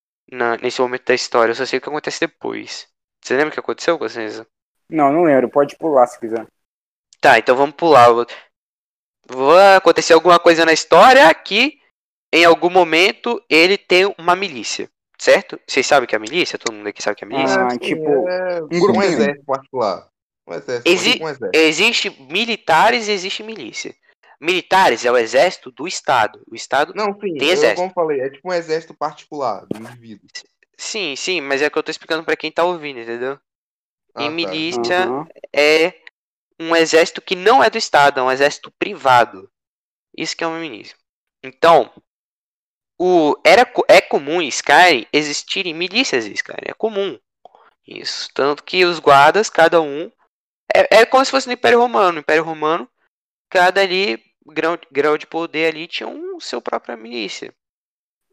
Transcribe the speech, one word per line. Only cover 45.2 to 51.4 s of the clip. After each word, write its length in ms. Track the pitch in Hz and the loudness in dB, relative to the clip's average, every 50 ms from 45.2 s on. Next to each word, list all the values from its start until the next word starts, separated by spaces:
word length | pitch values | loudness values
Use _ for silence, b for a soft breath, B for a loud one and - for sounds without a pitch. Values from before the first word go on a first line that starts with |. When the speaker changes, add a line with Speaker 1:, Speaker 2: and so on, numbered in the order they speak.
| 151 147 147 - - - - 190 190 180 151 | -2 -2 -6 -10 -10 -8 -8 -8 -8 -8 -8
Speaker 1:
milícias 520 | 160 185 185 185 233 262 - - 127 110 101 | -8 -8 -4 -4 -4 -2 -2 -2 -4 -4 -6
em 40 | - | -8
Skyrim, 360 | - - - - - - - | -12 -12 -12 -14 -14 -12 -12
é 40 | - | -10
comum. 460 | - - 226 214 196 196 190 127 107 _ _ _ _ _ b b b b b b _ _ | -8 -8 -6 -6 -6 -6 -6 -8 -12 _ _ _ _ _ b b b b b b _ _
Isso, 440 | - - - - - - - - - - | -20 -20 -14 -12 -12 -12 -12 -12 -10 -6
tanto 300 | - 131 143 147 - - | -4 -2 -2 -2 -4 -8
que 220 | - - 185 180 | -6 -2 0 0
os 140 | 175 175 156 | 0 0 0
guardas, 500 | - 147 139 139 143 156 160 196 220 - | 2 4 6 8 6 6 4 2 -2 0
cada 320 | - - 160 165 170 170 | 2 2 2 4 4 2
um, 300 | 160 147 139 147 175 226 - _ _ _ _ _ _ _ _ _ _ - - | 0 -2 -6 -10 -12 -14 -16 _ _ _ _ _ _ _ _ _ _ -2 0
é, 220 | - 190 - - 220 | 0 2 4 4 4
é 60 | 226 | 4
como 180 | - - 262 269 | 4 4 2 2
se 60 | - | 2
fosse 160 | - 269 | -2 -4